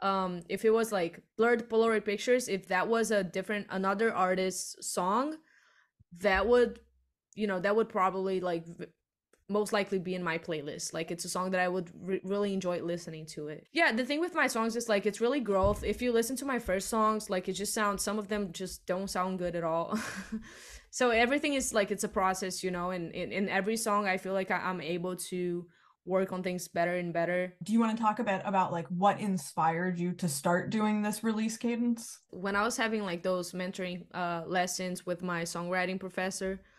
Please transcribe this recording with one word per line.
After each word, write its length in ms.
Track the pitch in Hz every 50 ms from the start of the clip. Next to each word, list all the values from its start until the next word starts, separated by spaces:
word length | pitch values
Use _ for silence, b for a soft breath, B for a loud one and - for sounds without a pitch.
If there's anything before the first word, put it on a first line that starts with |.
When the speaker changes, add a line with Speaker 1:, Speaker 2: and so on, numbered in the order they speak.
Speaker 1:
um, 420 | - 196 196 190 185 180 180 175 170 -
if 140 | - 196 -
it 60 | 220
was, 220 | 220 226 226 220
like, 320 | 214 190 170 165 170 - - _ _
Blurred 340 | - 220 240 240 233 226 -
Polaroid 360 | 226 220 226 226 220 208 208
Pictures, 420 | 214 202 208 - 254 247 254 247
if 200 | - 196 185 190
that 200 | - 190 185 175
was 240 | 214 226 226 220 220
a 120 | 220 202 190
different, 440 | 170 - 190 190 - 214 208 196 -
another 440 | - 190 190 190 202 202 226 226 -
artist's 720 | - 185 185 185 185 185 185 185 - - - - - -
song, 500 | - - 196 180 185 202 233 269 302 311 311 b b b b b b b b b b b _ _ _ 175
that 300 | 170 - 202 190 190 202
would, 320 | 226 240 247 240 220 - - - _ _ _ _ _ _ _ _ _ _
you 120 | 190 214
know, 120 | 202 190 185
that 160 | 170 202 208
would 140 | 226 220 220
probably, 500 | - 202 185 180 180 190 190 190 190 185
like, 260 | 180 180 170 170 165
v-, 200 | 170 170 - 165 - _ _ _ _ _ _ _ _ _ _ _ -
most 240 | 196 208 208 196 220
likely 240 | 208 196 196 202
be 160 | 190 165 185 180
in 100 | 180 180
my 140 | 170 160
playlist. 560 | 165 - - 165 151 139 151 - 170 - - -
Like, 180 | 165 165 -
it's 140 | 220 - -
a 40 | 175
song 220 | - 180 180 185
that 80 | 190 180
I 80 | 180
would 240 | 180 180 185 175 170 -
re-, 260 | 160 180 180 190 - -
really 300 | 185 202 202 208 202 196
enjoy 280 | 190 185 180 175 165
listening 440 | - 170 175 170 170 170 160 156 156
to 200 | 156 - 156 147
it. 200 | 147 151 - - _ -
Yeah, 180 | 311 339 294
the 140 | 220 226 254
thing 160 | 240 294 302
with 140 | 339 349 349
my 120 | 320 277
songs 280 | 262 254 226 226 226 214
is, 120 | 240 233
like, 180 | 226 208 202 196
it's 140 | 214 202 -
really 200 | 226 240 277 294
growth. 440 | 233 208 196 190 190 202 208 - -
If 180 | 196 214 220
you 100 | 240 247 233
listen 220 | 226 226 233 269
to 80 | 247 269
my 140 | 277 254 233
first 280 | 233 - 185 196 196
songs, 420 | - 233 220 214 214 220 214 214 -
like, 200 | 196 185 185 196
it 40 | 185
just 200 | 170 202 208 -
sounds, 300 | 233 214 202 196 185 -
some 160 | 208 202 214
of 80 | 208
them 260 | 190 214 208 202 175 165
just 320 | - 190 175 - - -
don't 240 | - 175 185 196 190
sound 300 | - 185 180 190 185 180
good 160 | 180 175 170
at 100 | 170 165
all. 340 | 160 160 165 170 - - 220 220
<laughs> 60 | - - 190 190 - 220 220 B B B B B B B B B B
So 200 | - - 254 240
everything 420 | 226 226 240 240 277 294 320 302 285
is, 180 | 262 254 -
like, 200 | - 220 202 190
it's 120 | 202 190 -
a 60 | 208
process, 540 | - 214 185 190 185 - 196 185 185 - -
you 80 | 185
know, 180 | 180 175 175 185
and 220 | 185 180 170 -
in, 200 | - - 175 117
in 160 | 113 185 202
every 300 | - - 196 185 214 226
song, 300 | 220 - 226 202 208 208
I 100 | 190 185
feel 160 | 190 190 185 190
like 160 | 196 190 185
I, 80 | 190
I'm 240 | 175 - 185 185 175
able 340 | 147 156 175 175 175 185 185 180 - -
to 380 | 185 180 180 175 175 175 175 b b b b b b b _
work 300 | 180 185 190 190 185 185
on 80 | 185
things 260 | 180 185 180 180 -
better 280 | - - 170 170 175 180
and 180 | 180 175 175 165
better. 400 | 170 165 170 180 180 180 180 180 -
Speaker 2:
Do 120 | 165 202 220
you 60 | 226
wanna 160 | 233 220 214
talk 220 | 226 226 214 214
a 60 | 247 226
bit 180 | 208 190 185 -
about, 280 | 202 196 190 180 -
like, 160 | 175 170 165
what 320 | - 180 175 190 202 196 -
inspired 800 | 196 202 190 185 - - - 175 160 165 165 165 180 185 175 175
you 140 | 175 180 175
to 140 | 175 185
start 440 | 165 139 - - 175 175 180 180 -
doing 320 | 208 220 214 208 214 208 208
this 200 | 202 - - -
release 340 | 226 214 214 220 226 226
cadence? 640 | - - 233 240 226 240 240 233 233 - - - - _ _
Speaker 1:
When 240 | - 180 180 196 202
I 80 | 202 214
was 120 | 233 240
having, 280 | - 233 220 220 214 208
like, 180 | 185 175 175
those 300 | - 185 185 180 175 -
mentoring, 560 | - 180 185 185 190 - 185 180 180 175 175 - -
uh, 300 | 175 180 170 170 165 165
lessons 580 | - 180 180 180 185 - - 185 180 180 180 -
with 160 | 180 175 175
my 220 | 180 180 175 165 170
songwriting 560 | 165 - 170 175 175 180 185 180 180 185 190
professor, 600 | 190 185 - 190 185 190 190 - 190 190 190 190 b b b